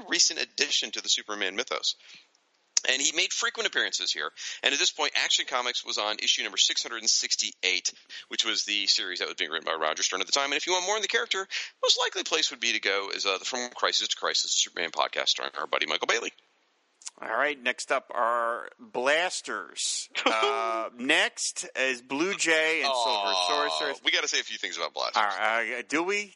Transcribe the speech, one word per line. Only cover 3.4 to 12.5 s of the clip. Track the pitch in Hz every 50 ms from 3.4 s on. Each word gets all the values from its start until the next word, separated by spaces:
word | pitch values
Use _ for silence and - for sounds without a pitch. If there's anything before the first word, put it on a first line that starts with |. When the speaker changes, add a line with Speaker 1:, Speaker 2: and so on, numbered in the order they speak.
| 233 233 - 226 214 190
Speaker 1:
appearances | - 127 110 95 - - 90 82
here. | - 80 76 - - - - - - - -
And | 127 139
at | 147
this | 180 -
point, | - - 147 - - 123 143
Action | 165 - - 170 -
Comics | 143 123 123 123 123 - -
was | - 113 117
on | 104 107 107 -
issue | 110 135 - 131
number | 117 104 95 95
six | - - 160 -
hundred | - - 117 113 110
and | 117
sixty-eight, | - - - 123 - - 113 104 - _ - 92 92 90 - - - - - - - - - -
which | 120 113 -
was | 113 107 98 -
the | 104 104 101 98 95
series | - - 104 92 90 85
that | 87 78
was | 85
being | - 90 76
written | 80 80 78 80
by | 82 80
Roger | 78 78 78 87
Stern | 92 - 95 95
at | 95
the | -
time. | - 139 139
And | 143 143
if | 151 -
you | 170 185
want | 180 180 190
more | 208
on | 220 196
the | -
character, | 233 233 240 - - 190 196 - - - - - - _ 523
most | 494 - 480
likely | 494 - - 381 294
place | - 170 156 147
would | -